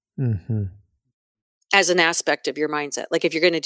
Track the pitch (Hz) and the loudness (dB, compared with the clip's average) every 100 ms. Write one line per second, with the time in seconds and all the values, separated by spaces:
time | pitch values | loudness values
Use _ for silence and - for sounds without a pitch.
0 | _ - 127 98 - 110 95 - _ _ | _ -4 -2 -2 -2 -4 -4 -10 _ _
1 | _ _ _ _ _ _ - 196 175 180 | _ _ _ _ _ _ 0 2 4 2
2 | 165 - - 147 - 135 151 151 147 - | 2 0 0 -2 -4 -4 -4 -4 -6 -8
3 | - 165 165 156 175 165 | -4 -2 0 2 2 2